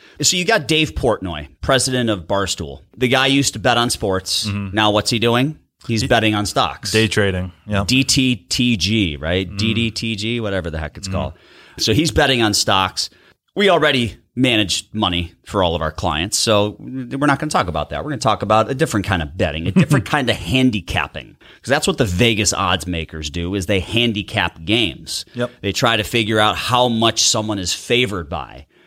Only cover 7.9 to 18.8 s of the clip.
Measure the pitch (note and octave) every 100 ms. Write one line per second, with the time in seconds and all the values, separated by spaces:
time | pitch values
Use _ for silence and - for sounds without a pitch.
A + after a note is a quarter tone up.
7.9 | B2+ C3+ - C3 A#2+ - - B2 A2 F#2
8.9 | A2+ F#2 C#2+ D2+ F#2 F#2+ G2 A2 A2+ A2+
9.9 | G#2+ A#2 G#2+ A2 A#2+ G#2+ F#2+ E2+ D#2 D2+
10.9 | - F#2+ F#2 C#2+ - - - - - -
11.9 | A2 E3 - C#3+ B2+ A2 G#2 - G2 F#2
12.9 | - - _ _ _ _ - G3+ E3+ D3+
13.9 | C3+ A2+ - _ - B2+ A2 G2+ - -
14.9 | G#2+ G2 F2 F2 - - G#2 F2+ E2 D#2
15.9 | - F2+ D2+ F#2 - - G#2 G#2 G#2 A2
16.9 | C3 B2 C3+ D3 C3+ D3+ F3+ F#2+ D#2 D2+
17.9 | D2+ A2+ C#3+ A2+ G#2 G#2 G#2+ A2+ C3+